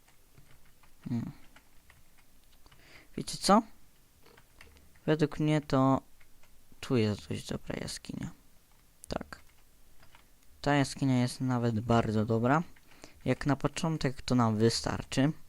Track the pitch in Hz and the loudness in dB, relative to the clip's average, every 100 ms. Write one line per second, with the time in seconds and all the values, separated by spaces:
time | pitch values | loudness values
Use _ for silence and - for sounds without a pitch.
0 | - - - - - - - - - - | -20 -20 -20 -20 -20 -20 -20 -20 -20 -16
1 | - 120 - - - - - - - - | -8 -6 -6 -12 -20 -20 -20 -20 -20 -20
2 | - - - - - - - - - - | -20 -20 -20 -20 -20 -20 -20 -20 -20 -20
3 | - - - - - 208 - - - - | -14 -12 -10 -4 4 4 4 -16 -20 -20
4 | - _ - - - - - - - - | -20 _ -20 -20 -20 -20 -20 -20 -20 -8
5 | - 156 147 - 151 151 - 135 135 135 | -2 2 0 0 2 0 2 2 4 2
6 | - - - - - - - - - 127 | -2 -20 -20 -20 -20 -20 -20 -14 -2 2
7 | 107 101 - 104 - - - - - - | 2 -2 -6 -10 -8 -10 -8 -8 -8 -12
8 | - - 170 - - - _ - - - | -12 -10 -10 -12 -20 -20 _ -20 -20 -20
9 | - - - - - - - - - - | -10 -10 -10 -18 -20 -20 -20 -20 -20 -20
10 | - - - - - - 143 143 135 - | -20 -20 -20 -20 -20 -6 0 2 2 0
11 | 139 127 123 - 131 123 120 107 120 117 | 0 2 0 -2 -2 0 0 -2 2 2
12 | 110 107 107 113 123 156 - - - - | 2 0 0 2 2 2 0 -12 -20 -20
13 | - - 131 127 147 135 139 - 165 156 | -20 -8 -4 -2 0 0 -2 -2 -4 -2
14 | 139 - - 127 113 107 113 - - - | -2 -4 0 2 4 4 2 2 -4 -6
15 | - - 143 - | -2 0 0 0